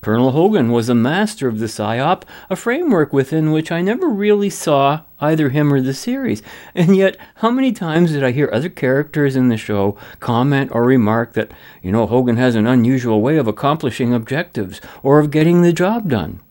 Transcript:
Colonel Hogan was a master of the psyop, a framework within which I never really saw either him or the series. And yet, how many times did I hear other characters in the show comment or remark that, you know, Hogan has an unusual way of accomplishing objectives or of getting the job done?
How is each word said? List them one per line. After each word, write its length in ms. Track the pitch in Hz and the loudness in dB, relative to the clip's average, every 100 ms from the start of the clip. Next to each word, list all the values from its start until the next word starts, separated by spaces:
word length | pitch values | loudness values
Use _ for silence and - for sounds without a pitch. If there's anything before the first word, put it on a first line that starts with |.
Colonel 280 | - 110 127 | -2 0 2
Hogan 400 | 131 190 214 117 | 2 2 2 2
was 180 | 120 117 | 0 2
a 60 | |
master 540 | 120 117 170 214 - 131 | 2 2 0 -2 -2 -4
of 100 | 107 | -4
the 80 | 110 | -6
psyop, 560 | - 104 117 139 190 - - - | -6 -4 -2 -2 -2 -6 -20 -10
a 60 | |
framework 580 | 185 - 254 349 196 151 | -8 -4 -2 0 0 2
within 380 | 139 135 160 156 | 0 0 0 0
which 220 | 156 156 | 0 -2
I 80 | 170 | -4
never 280 | 180 240 370 | -2 -2 -2
really 420 | 208 208 208 202 | 0 0 2 0
saw 500 | 196 - 143 139 151 - _ | -4 0 2 2 0 -6 _
either 280 | 147 160 147 | -2 0 0
him 240 | 139 147 | 0 2
or 80 | 139 | 2
the 140 | 131 | 0
series. 480 | 135 - 254 262 214 - - - - | -4 -6 -6 -4 -6 -8 -20 -16 -2
And 180 | 170 | 2
yet, 220 | 190 190 - - _ | 4 2 -2 -18 _
how 140 | 226 | -2
many 220 | 247 269 | 0 -2
times 400 | 214 170 160 175 | -2 -2 2 2
did 100 | 147 | 2
I 80 | 135 | -2
hear 180 | 127 147 | 0 0
other 160 | 113 165 | -2 -6
characters 680 | - 131 135 147 - 143 | -4 -2 0 -2 -2 0
in 140 | 131 127 | 2 2
the 80 | 113 | 0
show 400 | - 104 98 104 - - | -2 -2 -2 -4 -14 -14
comment 500 | - 117 131 143 135 | -4 0 2 0 0
or 120 | 117 | 0
remark 480 | 120 131 107 113 117 | 2 4 2 0 -2
that, 180 | - 104 - - - | -4 -6 -10 -20 -14
you 80 | 90 | -4
know, 160 | 107 107 | 0 2
Hogan 300 | 120 123 117 | 0 0 2
has 180 | 127 | 2
an 140 | 113 107 | 2 2
unusual 520 | 127 113 131 123 110 | 2 2 0 0 0
way 160 | 110 156 | 2 0
of 120 | 117 | -2
accomplishing 680 | 104 139 156 139 - 120 | -2 -2 -2 -4 -4 -2
objectives 680 | 120 113 135 185 - 92 92 - - | -2 -2 -6 -6 -8 -8 -10 -20 -8
or 160 | 135 147 | 2 4
of 140 | 151 | 4
getting 300 | 156 156 175 | 2 4 4
the 100 | 175 | 4
job 360 | 165 180 233 220 | 2 0 0 -2
done? 320 | 120 80 - - | -2 -4 -10 -18